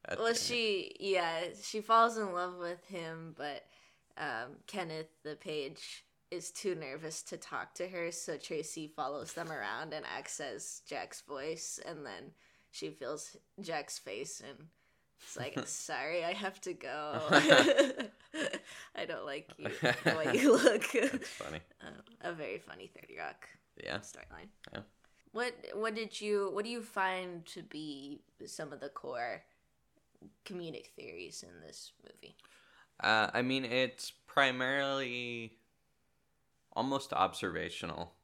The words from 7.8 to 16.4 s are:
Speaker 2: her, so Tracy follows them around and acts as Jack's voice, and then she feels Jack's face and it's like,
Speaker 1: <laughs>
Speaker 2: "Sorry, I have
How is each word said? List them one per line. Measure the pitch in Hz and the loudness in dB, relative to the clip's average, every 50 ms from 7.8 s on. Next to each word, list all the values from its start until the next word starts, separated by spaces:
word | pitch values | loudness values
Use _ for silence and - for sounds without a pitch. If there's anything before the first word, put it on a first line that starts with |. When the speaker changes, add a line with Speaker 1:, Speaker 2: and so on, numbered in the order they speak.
| 175 185 | -6 -4
Speaker 2:
her, | 190 170 170 170 | -4 -4 -4 -4
so | 170 - - - 156 143 | -4 -6 -6 -6 -6 -6
Tracy | - - - 151 156 - - 165 156 151 | -4 -4 -4 -4 -4 -4 -6 -8 -8 -8
follows | - - 143 131 143 143 - 160 - | -6 -4 -4 -4 -4 -6 -8 -8 -8
them | 170 170 160 | -8 -6 -6
around | 156 135 104 98 107 120 156 160 | -6 -4 -4 -2 -4 -4 -6 -6
and | 151 151 - | -6 -8 -6
acts | - 87 123 143 - - - | -6 -6 -6 -6 -8 -8 -6
as | 151 135 104 131 - - - - _ | -6 -6 -6 -8 -8 -10 -10 -12 _
Jack's | - 156 120 82 - - - | -6 -6 -6 -6 -6 -10 -16
voice, | - - 147 135 135 156 160 156 - - - - - | -10 -8 -8 -6 -4 -4 -6 -6 -6 -8 -8 -8 -8
and | - 170 151 143 | -10 -10 -8 -8
then | 120 98 87 127 - 160 _ - - _ _ _ _ | -10 -10 -10 -12 -16 -18 _ -20 -20 _ _ _ _
she | - - 160 156 | -10 -8 -8 -8
feels | 151 - 135 120 151 143 - - - - _ _ _ - | -6 -6 -6 -6 -6 -6 -8 -12 -14 -20 _ _ _ -12
Jack's | 202 165 165 147 143 - - - | -6 -4 -4 -4 -4 -6 -10 -10
face | - - 98 110 139 - - - | -8 -8 -6 -6 -6 -6 -8 -10
and | 110 123 139 139 151 160 _ _ _ _ _ _ _ _ _ _ | -12 -14 -14 -16 -18 -20 _ _ _ _ _ _ _ _ _ _
it's | - - - | -18 -12 -8
like, | - 123 135 - 135 | -6 -6 -4 -4 -4
Speaker 1:
<laughs> | - | -4
Speaker 2:
"Sorry, | - - - - - 156 123 135 151 170 175 165 | -4 -6 -8 -6 -4 -4 -2 -2 0 0 0 0
I | 170 | 0
have | 185 202 | 0 0